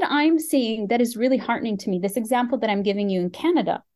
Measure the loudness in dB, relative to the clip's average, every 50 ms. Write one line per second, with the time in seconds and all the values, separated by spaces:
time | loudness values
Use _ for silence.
0 | 2 2 2 2 4 4 2 2 0 0 0 2 2 0 -2 -4 -2 0 2 2
1 | 2 0 0 0 2 2 2 2 0 -2 -2 -2 -2 -2 -4 -4 -2 -2 -2 -2
2 | -2 -2 -2 -4 -2 0 0 0 0 0 -2 -2 0 0 0 0 0 0 0 0
3 | 0 0 0 0 -2 -2 -4 -2 0 2 2 2 2 0 -2 -4 -6 _ _